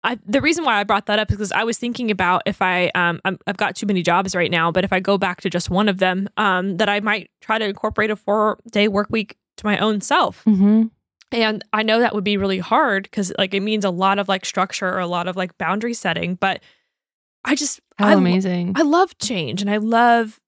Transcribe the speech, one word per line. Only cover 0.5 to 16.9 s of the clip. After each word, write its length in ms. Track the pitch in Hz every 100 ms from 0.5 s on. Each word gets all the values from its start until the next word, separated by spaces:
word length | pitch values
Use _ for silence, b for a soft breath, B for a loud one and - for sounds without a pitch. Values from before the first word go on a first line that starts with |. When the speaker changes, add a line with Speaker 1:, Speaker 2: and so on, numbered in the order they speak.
| 330
Speaker 1:
why 160 | 302 214
I 40 |
brought 200 | 202 202 -
that 120 | 208
up 120 | 220
is 60 | 202
'cause 160 | 202
I 120 | 180
was 120 | 226 226
thinking 340 | 240 240 233
about 300 | 196 180 180 -
if 160 | 202
I, 280 | 185 180 175
um, 260 | - 175 165 190
I'm, 120 | 190 -
I've 120 | 196
got 180 | 208 -
too 80 |
many 160 | 202 190
jobs 320 | 170 175 190
right 160 | 185 175
now, 220 | 170 165
but 100 | 170
if 80 | 190
I 100 | 185
go 180 | 190 196
back 240 | 190 180
to 80 | 190
just 180 | 175 -
one 180 | 180 214
of 120 | 190
them, 320 | 185 185 196 -
um, 400 | 208 185 190 180
that 100 | 208
I 120 | 208
might 300 | 208 214 165 _
try 160 | - 220
to 80 | 214
incorporate 440 | 202 214 220 214
a 60 | 208
four-day 720 | - 208 214 - - 208 208
work 200 | 196 208
week 260 | 220 208 - _ -
to 80 | 214
my 100 | 202
own 220 | 214 214
self. 420 | - 311 294 - -
Speaker 2:
Mm-hmm. 380 | 196 202 220 226 _ _ _ _
Speaker 1:
And 300 | 240 220 214 -
I 80 | 214
know 160 | 220 226
that 160 | 240
would 100 | 208
be 140 | 196 202
really 200 | 196 190
hard 520 | 180 247 285 196 196
'cause, 220 | - 185 -
like, 160 | 190
it 80 | 196
means 240 | 202 214
a 60 | 202
lot 280 | 175 190 196
of, 100 | 196
like, 180 | 190 -
structure 420 | - 190 - 185
or 100 | 185
a 80 | 180
lot 220 | 175 175
of, 80 | 180
like, 220 | 185 _
boundary 340 | 165 202 233
setting, 440 | 233 185 170 170 185
but 260 | 196 180 b b b